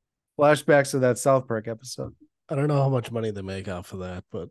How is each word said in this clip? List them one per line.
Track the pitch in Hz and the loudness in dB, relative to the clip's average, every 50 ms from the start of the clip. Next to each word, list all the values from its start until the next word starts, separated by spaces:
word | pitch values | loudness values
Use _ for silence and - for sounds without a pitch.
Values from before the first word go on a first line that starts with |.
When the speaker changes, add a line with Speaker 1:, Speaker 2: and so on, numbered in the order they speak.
| _ _ _ _ _ _ _ - | _ _ _ _ _ _ _ 2
Speaker 1:
flashbacks | 143 147 151 143 - - 147 143 135 135 | 4 4 4 4 4 4 4 4 4 2
to | - 135 | 0 2
that | 127 123 120 - | 2 2 2 2
South | - 139 135 135 135 | 2 4 4 2 2
Park | - 117 110 104 | -2 -6 -6 -6
episode. | 113 113 - 135 123 - - 135 - - _ _ _ _ _ _ - | -8 -10 -12 -14 -14 -12 -10 -12 -12 -12 _ _ _ _ _ _ -6
Speaker 2:
I | 156 | -4
don't | 139 143 | -2 0
know | 151 147 139 | 2 2 2
how | 135 135 | 2 2
much | 135 123 117 120 | 2 0 -2 -4
money | 117 117 110 110 | -6 -4 -4 -4
they | 101 98 95 | -6 -6 -8
make | 95 95 95 87 | -8 -8 -8 -8
off | 101 92 90 90 - - | -8 -8 -8 -10 -12 -12
of | 92 | -10
that, | 90 90 90 90 - _ | -10 -10 -10 -12 -12 _
but, | - 95 85 - | -12 -12 -12 -12